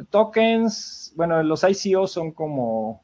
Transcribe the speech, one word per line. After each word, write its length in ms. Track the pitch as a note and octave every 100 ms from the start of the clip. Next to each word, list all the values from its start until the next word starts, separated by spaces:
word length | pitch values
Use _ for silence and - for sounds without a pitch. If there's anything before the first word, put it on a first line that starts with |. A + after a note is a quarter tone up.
| -
tokens, 1000 | G#3 A3 A3 A3+ A3+ A3+ A3 - - - D#3+
bueno, 260 | E3+ E3
los 220 | D#3 D#3 F#3
I 80 |
C 240 | G3 G3+ F#3+
O 100 | F#3+
son 240 | F3 D#3+
como 720 | - D#3 C#3 A#2 A2 A2 A2